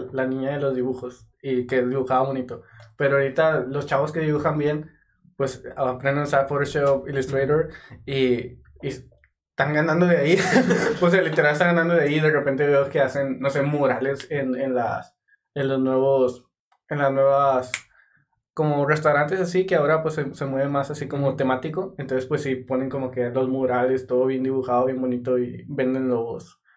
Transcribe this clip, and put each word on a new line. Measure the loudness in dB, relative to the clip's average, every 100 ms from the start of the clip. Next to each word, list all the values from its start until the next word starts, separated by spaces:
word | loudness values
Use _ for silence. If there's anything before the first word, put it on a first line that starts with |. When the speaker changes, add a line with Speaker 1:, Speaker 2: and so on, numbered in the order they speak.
| -4
Speaker 1:
la | -4 -4
niña | -2 -4
de | -2
los | -2 -2
dibujos | -4 -4 -10 -16 -20 _
y | -4 -2 0
que | 0
dibujaba | 0 -2 0 0 0
bonito, | -4 -8 -12 -16 -20 -20 _
pero | 0 2
ahorita | 0 2 2 2
los | -2 -6 -2
chavos | -2 0
que | -2
dibujan | 0 0 0 0
bien, | 0 -2 -6 _ _ _ _ _
pues | -6 -4 -14 -4
aprenden | -4 -2 -2 -2
a | 0
usar | 0 0
Photoshop, | -2 -2 0 2 2 0
Illustrator, | -4 -2 0 2 0 0 -6 -20 -16 -6
y, | 0 2 2 -2 -14 -20 -12
y | -10
están | -10 -16 _ _ _ _ -2 0
ganando | 2 2 4 4
de | 4
ahí. | 4 4
<laughs> | 4 4 4 2 2 2
O | 4
sea, | 4
literal | 2 2 2
están | 4 2
ganando | 4 4
de | 2
ahí. | 2 2
De | 2
repente | 2 0 0
veo | 4 4 2
que | 0
hacen, | 0 0 -4 -2
no | -2
sé, | 0
murales | 0 2 0 0 -2 -4 -4
en, | -4 -2
en | -2 -2
las, | -2 -2 -4 -10 _ _ _ _
en | -4 -2
los | 0
nuevos, | 2 2 4 4 2 0 _ _ _ _ _
en | -2
las | 0
nuevas, | 2 4 4 4 2 -2 -8 -12 _ _ _ _ _ _
como | -2 0 2 2
restaurantes | 2 2 2 0 -2
así, | 0 0 2
que | 2
ahora, | 2 2
pues, | 0
se, | -4 -6
se | -6 -6
mueve | -2 -2
más | -2 -4
así | -6 -6
como | -2 -2
Speaker 2:
Ujú. | 0
Speaker 1:
temático. | 0 0 -2 -6 -6 -8
Entonces, | -4 -4 -2
pues, | -4
sí, | -2 -4
ponen | -2 -4 -2
como | -4 -6
que | -4 -2
los | -2 -2
murales, | 0 0 2 2 0 0
todo | 0 0
bien | 0
dibujado, | -2 -2 0 2 2
bien | 0
bonito, | -2 -4 -2 -2
y | -2 -8 -10
venden | -4 -2 0 -2
logos, | -2 -4 -8 -14 _ _